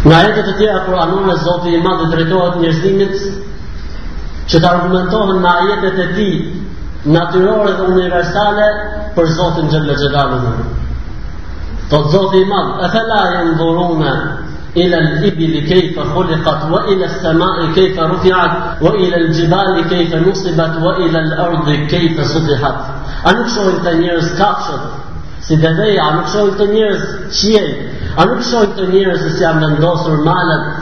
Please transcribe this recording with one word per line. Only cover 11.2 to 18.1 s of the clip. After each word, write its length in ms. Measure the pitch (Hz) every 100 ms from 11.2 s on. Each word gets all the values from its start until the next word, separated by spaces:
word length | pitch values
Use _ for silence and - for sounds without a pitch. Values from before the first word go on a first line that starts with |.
| - - - - - - -
Thot 240 | 147 151
Zoti 320 | 180 190 190
i 60 | 190
Madh: 320 | 196 - -
"Afala 380 | 180 208 226 214 185
yanzuruna 840 | 180 170 160 165 165 175 160 147 131 - - - - - 175
ila 220 | 180 170
al-ibili 640 | 156 151 202 160 160 156 147
kayfa 340 | 185 170 156 147
khuliqat 560 | 165 175 156 165 151 151
wa 160 | 180 214
ila 160 | 190 175
as-sama'i 680 | 196 180 160 180 170 160
kayfa 380 | - 185 - 160